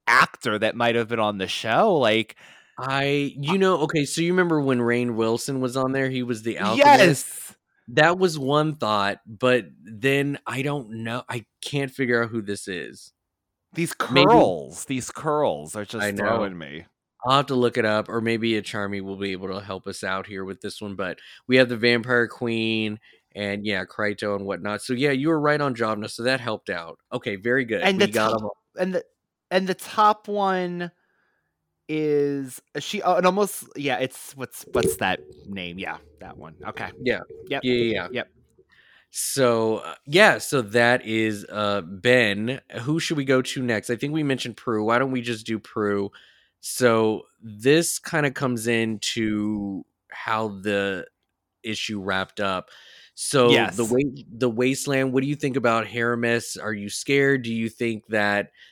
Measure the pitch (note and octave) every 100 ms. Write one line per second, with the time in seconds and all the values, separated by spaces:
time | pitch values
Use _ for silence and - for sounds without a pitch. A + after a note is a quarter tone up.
0 | - B2 E3 - A#2+ G#2+ A2 A#2 A#2+ A#2
1 | A2 A2+ G#2+ G2+ F#2 - A2+ B2+ G#3+ D#3+
2 | A#2 A2 A2 - - - _ - B2+ C3+
3 | C#3 C#3+ C#3+ C#3 C#3+ F#3+ F#3+ E3+ D#3 D#3+
4 | C#3 - E3+ F#3 F3 D#3 C3+ B2 A#2 A#2+
5 | B2 A2 A2+ A#2 - C3+ B2+ C3 C3 C3+
6 | C3 C3 A#2+ A2 A2+ - G#2 A#3+ C#4+ C4
7 | F#3 C#3 - - - - _ _ - B2
8 | D#3 F#3 F#3 D#3 C3 D3 D#3 D3+ G#2+ G#2
9 | G2+ G2 - A2 B2+ B2 F2+ - F#2+ A2
10 | C3+ C#3 C#3+ C#3+ - B2 C#3 D3 G#2+ A2+
11 | A2+ A#2+ - B2 - - - C#3+ C3+ -
12 | B2+ A#2+ A#2 A2+ G2+ G2+ - F2+ A#1 -
13 | - _ _ _ _ _ _ - E3 -
14 | - B2+ F3 A#3 A#2 E2+ C#2 E2 - C3
15 | - - D#3 D3+ C3 D2 D#2 G#2+ G2+ A2+
16 | G#2 G2+ G2+ A2+ G2+ F2+ C#2+ D#2 - _
17 | _ _ B2 C3+ C#3 B2+ A#2+ A#2+ A2 G#2+
18 | G#2 A2+ A2+ A2+ A2+ A2 G2 A2 G2+ G2+
19 | F#2+ G2 G2 F#2 F#2+ F#2+ G2+ F#2+ G2 F#2
20 | G2 F#2+ F#2+ G2 F#2+ F#2+ G2+ - G#2 F#2+
21 | F#2 D#2 - - - B2+ B2 A#2 A#2+ A#2+
22 | A#2 A#2+ A#2 - A#2+ A2+ A2 A2 G#2+ G#2+
23 | _ _ _ G2 G2+ G2+ G#2 F#2+ F#2 -
24 | G#2 G#2 G#2 G2+ G2 F#2 G#2 G#2 - B2
25 | C#3+ C3 D3+ D#3+ D3 D3 C#3+ A#2 A2+ G#2
26 | G#2+ - A#2+ C3 A#2+ G#2+ - F2 E2 -
27 | - B2 A#2+ G2 A#2 C3 A#2 G#2 F#2 F#2+
28 | G#2 A2 A2 A2+ G#2 - _ E3 F#3 F3+
29 | - _ _ _ - F#3+ F#3+ F3+ - -
30 | G#3+ G#3+ - G#3 G3 F#3 F3+ F3 F3 _
31 | _ _ _ _ _ _ _ _ - D#3
32 | D3+ D3 C#3+ C#3+ C3 - _ D3 - G3+
33 | F3+ F3+ F#3 F#3+ G#3 - - - C#3+ B2
34 | C3 - - C3+ B2 - - B2+ A2 -
35 | G2 F#2 - - - G2 F2 F2+ E2+ E2
36 | - - F2+ - D#2 E2+ F#2+ - G2 D3+
37 | B2+ G2 - - - C#3 B2+ B2 A#2 G2+
38 | F2+ G#2+ - _ _ _ _ _ _ _
39 | _ - - C#3 B2 A#2 A2+ A2 E2 -
40 | - E3+ G#3 A2+ - C#3 G#2 A#2 A#2+ B2
41 | A2 A2+ A2 G#2 - G#2 G#2 G2+ E2+ G2
42 | A#2+ B2 A2 G2+ A2+ C3 - G#2+ A#2 D#3+
43 | - D#3 C3+ C3 B2+ C#3+ B2 G#2+ - A#2
44 | C#3+ D#3 D3 B2+ B2 G#2+ - G#2+ G#2+ A#2
45 | C3+ C3 A#2+ A2+ A2 A2 - A#2 G#2 G2+
46 | G2 - - _ _ _ - - B2 A2+
47 | A2 G#2+ - _ A2+ G#2 B2 D#3 E3+ -
48 | - D#3+ C#3+ B2+ C3+ A#2+ A2+ A#2 A2+ G#2+
49 | - A#2 A2 G#2 G#2+ G#2+ G2+ F#2+ - _
50 | _ - - A2 A2 G2 G2+ G2+ G2 F#2
51 | - _ _ _ _ _ A2+ G#2+ - G#2
52 | F#2+ F#2+ F#2+ - G2+ F#2 - - - -
53 | - - - C#3+ A#2+ A#2+ G2 F#2+ A2 B2
54 | C#3+ C#3 - A2+ B2+ A2 B2+ C3+ C#3+ C3+
55 | C3+ C3 C3+ D3 C#3+ B2+ A#2 A2+ G#2 A#2
56 | A#2 A#2+ A#2 A#2 - F2 G2 G#2+ G2+ -
57 | - C#3 C#3 C3+ A#2 A2+ A2+ - A#2 A2
58 | - G#2+ G#2 G2+ G2+ _ -